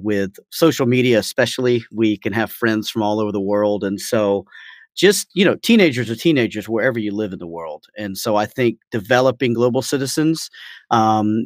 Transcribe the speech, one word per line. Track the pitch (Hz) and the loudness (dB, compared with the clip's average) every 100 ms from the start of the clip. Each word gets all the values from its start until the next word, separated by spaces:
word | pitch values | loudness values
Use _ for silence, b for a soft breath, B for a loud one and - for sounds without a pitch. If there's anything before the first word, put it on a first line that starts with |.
with | 101 101 98 - _ | -2 -2 -4 -8 _
social | - 165 139 123 | 0 2 2 2
media | 123 123 113 | 2 4 2
especially, | 101 - 123 - 127 120 - | 2 0 -2 0 0 0 -2
we | 107 110 101 | -2 0 0
can | 117 | -4
have | 120 107 | -4 -4
friends | - 117 110 107 | -2 -2 -2 -2
from | 113 | -2
all | 104 107 | -2 -2
over | 104 | -2
the | 101 | -4
world. | 98 104 104 104 | -2 0 0 -2
And | 98 98 | -4 -6
so | - 113 104 98 B B B B B - | -2 0 0 0 B B B B B 0
just, | 190 196 - - | 2 2 -2 0
you | 185 | 2
know, | 107 | 2
teenagers | - 226 170 123 110 | 4 4 4 2 -4
are | 117 | -2
teenagers | 170 143 110 107 101 | 0 2 0 -4 -4
wherever | 113 123 117 | -2 0 -2
you | 104 | -4
live | 101 107 | -4 -6
in | 92 | -8
the | 87 | -12
world. | 82 80 76 - - | -12 -12 -14 -16 -12
And | 104 95 | -10 -6
so | 117 104 | -2 0
I | 107 | 0
think | - 123 - _ | 0 -2 -2 _
developing | 113 95 127 131 120 127 | -6 2 4 4 2 -2
global | 113 123 123 | 2 0 0
citizens, | 131 139 135 - 156 160 - B B B - | -2 -4 -2 0 0 -2 -6 B B B 0
um, | 117 110 107 107 110 | 2 4 2 0 -2